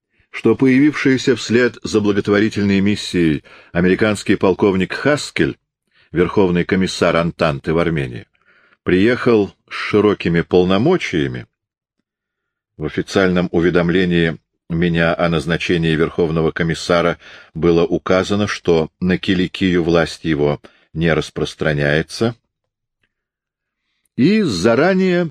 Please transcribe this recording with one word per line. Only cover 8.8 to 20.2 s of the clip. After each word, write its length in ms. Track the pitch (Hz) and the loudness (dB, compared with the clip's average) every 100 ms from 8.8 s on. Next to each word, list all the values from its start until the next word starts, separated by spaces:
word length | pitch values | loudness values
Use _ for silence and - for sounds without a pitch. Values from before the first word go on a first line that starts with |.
приехал 720 | - 90 107 123 127 113 95 - - | -2 2 2 0 2 2 2 -6 -16
с 60 | |
широкими 640 | - - 107 104 92 92 85 | -12 -2 2 2 2 0 -2
полномочиями. 1080 | 80 92 90 95 139 185 - 87 67 62 - _ _ _ _ _ _ _ _ _ _ _ _ - | 2 2 4 2 2 0 -2 -2 -4 -6 -14 _ _ _ _ _ _ _ _ _ _ _ _ -10
В 80 | 76 | -8
официальном 600 | - 85 104 92 90 90 | -6 -4 0 2 2 0
уведомлении 840 | 87 87 87 85 92 90 87 82 - _ _ - | 0 2 2 0 0 0 0 0 -2 _ _ -8
меня 440 | 82 87 85 82 | -2 -2 0 0
о 160 | - 87 | 0 0
назначении 640 | 82 71 82 - 87 82 78 | -2 -2 -4 -2 -2 0 0
верховного 540 | 80 - 85 80 80 | -2 -2 -2 0 -2
комиссара 680 | - 85 80 - 87 82 82 - - - | -2 -4 -4 0 0 0 -2 -10 -20 -16
было 320 | 80 82 82 85 | -2 0 2 2
указано, 600 | 85 - 92 90 101 104 | -2 0 0 0 -2 -2
что 440 | - - 82 78 - | -4 0 0 0 -4
на 160 | 90 90 | -2 -2
Киликию 640 | - 90 90 - 95 90 | -2 -2 -2 -2 0 0
власть 420 | 82 85 78 - | 2 2 0 -4